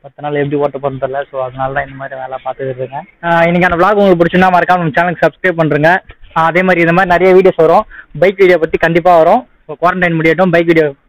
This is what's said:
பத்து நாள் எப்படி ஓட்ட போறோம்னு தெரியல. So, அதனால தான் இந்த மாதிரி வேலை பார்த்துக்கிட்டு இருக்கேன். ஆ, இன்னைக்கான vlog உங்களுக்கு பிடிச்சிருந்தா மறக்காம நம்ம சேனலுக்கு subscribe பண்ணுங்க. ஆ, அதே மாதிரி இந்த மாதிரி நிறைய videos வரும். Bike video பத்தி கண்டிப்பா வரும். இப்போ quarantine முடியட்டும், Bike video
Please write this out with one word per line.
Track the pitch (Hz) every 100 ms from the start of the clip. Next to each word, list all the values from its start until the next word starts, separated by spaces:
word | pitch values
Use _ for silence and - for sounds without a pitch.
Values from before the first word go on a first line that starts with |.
பத்து | 139 -
நாள் | 147 147
எப்படி | 143 143
ஓட்ட | 143 139
போறோம்னு | 139 131
தெரியல. | 131 139 143
So, | 135 127
அதனால | 127 131 139
தான் | 139
இந்த | 135
மாதிரி | 139 135
வேலை | 131 131 131
பார்த்துக்கிட்டு | 131 135 127
இருக்கேன். | 131 135 185 _
ஆ, | 170 170 170
இன்னைக்கான | 175 180 170
vlog | 185 208
உங்களுக்கு | 202 170
பிடிச்சிருந்தா | 165 180 185 180
மறக்காம | 170 180
நம்ம | 165 143
சேனலுக்கு | 180 175 165
subscribe | _ 185 165
பண்ணுங்க. | 160 147 156 185 - - - -
ஆ, | 165
அதே | 165 185
மாதிரி | 175 165
இந்த | 170
மாதிரி | 190
நிறைய | 170 185 185
videos | 185 -
வரும். | 160 180 220 - - 151
Bike | 175 190
video | 190 175
பத்தி | 160 185 165
கண்டிப்பா | 165 170 170
வரும். | 160 226 254 _
இப்போ | _ 147
quarantine | 170 185 180 165
முடியட்டும், | 160 160 190
Bike | 170 170
video | 165 151 139